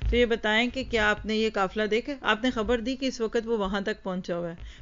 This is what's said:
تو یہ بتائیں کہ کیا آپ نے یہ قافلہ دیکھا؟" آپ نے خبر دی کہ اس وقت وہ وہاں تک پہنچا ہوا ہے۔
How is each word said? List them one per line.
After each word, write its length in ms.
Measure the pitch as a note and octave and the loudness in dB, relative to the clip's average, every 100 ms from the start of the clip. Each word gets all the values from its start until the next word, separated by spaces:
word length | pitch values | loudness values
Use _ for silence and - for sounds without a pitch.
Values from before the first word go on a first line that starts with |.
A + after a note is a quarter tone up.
| - | 2
تو 60 | A#3+ | 4
یہ 100 | A#3 | 4
بتائیں 440 | A#3 G#3+ G#3+ A#3+ | 2 2 2 2
کہ 140 | C4 B3 | -2 -2
کیا 180 | A3+ G#3 | 2 2
آپ 160 | G#3 G3+ | 2 0
نے 120 | A3 | 0
یہ 120 | A3 | 2
قافلہ 300 | G#3 F#3+ G#3+ | 2 0 0
دیکھا؟" 300 | G#3+ G#3+ B3 C4+ | 0 0 -2 -4
آپ 220 | - G#3+ | 0 2
نے 80 | B3+ | 2
خبر 280 | A#3+ G#3 A#3+ | 0 0 0
دی 160 | A3 C4 | 0 -2
کہ 100 | C4+ | -4
اس 160 | A#3+ | -2
وقت 260 | A3 A#3 A3 | -2 -2 0
وہ 100 | A3+ | 0
وہاں 240 | F#3+ G3+ | 0 -2
تک 220 | G3 G#3 | -2 -4
پہنچا 340 | G3 F#3 - F3 | -4 -6 -4 -4
ہوا 120 | E3+ | -4
ہے۔ 60 | E3+ - - | -8 -14 -16